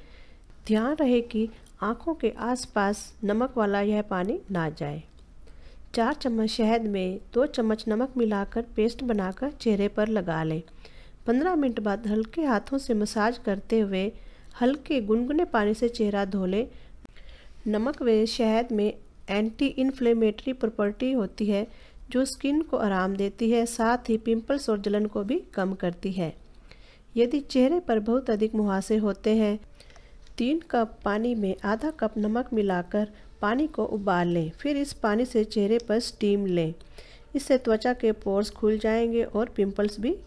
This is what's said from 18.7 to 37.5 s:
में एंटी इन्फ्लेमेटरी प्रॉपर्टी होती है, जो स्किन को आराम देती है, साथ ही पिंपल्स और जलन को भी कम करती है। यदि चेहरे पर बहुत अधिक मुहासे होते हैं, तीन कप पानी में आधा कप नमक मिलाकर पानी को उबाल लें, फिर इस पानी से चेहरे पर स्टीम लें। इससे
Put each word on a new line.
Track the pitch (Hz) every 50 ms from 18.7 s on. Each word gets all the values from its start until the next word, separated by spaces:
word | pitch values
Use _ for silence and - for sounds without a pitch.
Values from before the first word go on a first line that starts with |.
| 226
में | 208 208 214 - - - - - - - -
एंटी | 196 208 220 220 220 - 285 269
इन्फ्लेमेटरी | 269 - 262 269 269 - 247 233 233 226 226 214 208 - - 269 254
प्रॉपर्टी | 254 - 220 - - 208 202 208 - 254 254 269
होती | 254 196 - - - 214
है, | 202 202 196 214 - - - - - - - - -
जो | - 247 269
स्किन | 269 - - - 269 285 311 320
को | 320 -
आराम | - 220 202 196 185 185 190 196
देती | 196 196 196 202 - 233 220
है, | 240 233 233
साथ | 233 - - 226 226 240 247 240 -
ही | 220
पिंपल्स | 220 - 233 226 226 220 - 277 277 277 -
और | 214 202
जलन | 202 208 202 208 214
को | 208 - 208 202
भी | 202 269 370 381 - -
कम | 202 185 190 190
करती | - - 175 170 - - 190 185
है। | 190 170 156 - - - - - - - - - - - - - - - - -
यदि | 226 233 240 277 285
चेहरे | 285 - - 262 254 269 339 359
पर | 349 - 226 220
बहुत | 214 233 233 262 269 -
अधिक | 220 208 214 220 226
मुहासे | 214 208 202 190 190 190 - 214
होते | 220 208 208 190 - - 214 220
हैं, | 226 214 208 208 214 - - - - - - - - - - - - - - - -
तीन | 233 247 311 330 - -
कप | - 240 226 226 - - -
पानी | 208 202 214 226 247 240
में | 220 202 190 190 - -
आधा | 202 220 226 294 320
कप | 311 - 226 214 - 214
नमक | 208 214 220 240 262 - 240
मिलाकर | 220 208 196 180 175 175 - - 208 214 208 - - - - - -
पानी | - 202 233 262 311
को | 311 - - 220
उबाल | - - 214 196 202 180 175 175 175
लें, | 175 170 160 160 -
फिर | - - 285 294
इस | 277 285 285 -
पानी | - - 214 208 226 254
से | 247 - 226 214
चेहरे | 214 - 220 202 202 226 233
पर | 226 - 208 233
स्टीम | 240 - - - 214 202 202 202 202
लें। | 190 180 175 165 160 170 - - - - - - - - - - - -
इससे | 285 - -